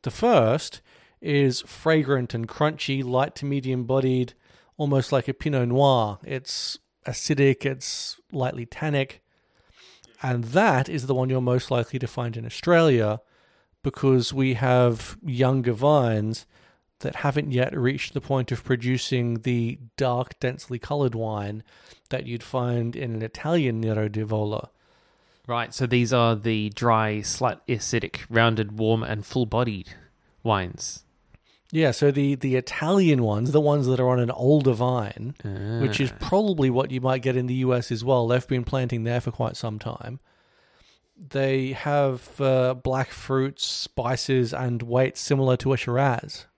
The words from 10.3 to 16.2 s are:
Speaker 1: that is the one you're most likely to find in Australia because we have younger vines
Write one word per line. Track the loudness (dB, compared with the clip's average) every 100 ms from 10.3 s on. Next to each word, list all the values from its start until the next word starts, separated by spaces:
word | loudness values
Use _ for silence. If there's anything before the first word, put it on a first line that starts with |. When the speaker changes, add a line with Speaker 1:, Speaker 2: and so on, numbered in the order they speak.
| -2 0
Speaker 1:
that | 2 4 4 0
is | -4 -2
the | 0
one | 0
you're | 0
most | 2 0 0
likely | -2 -2 -4
to | -6
find | -6 -6 -8
in | -10
Australia | -6 2 6 6 4 2 -2 _ _ _ _ _ _
because | -8 0 4 4 2
we | 0 0 0
have | 2 4 4 2 -6 -10
younger | -8 0 2 2 0
vines | 0 4 4 4 0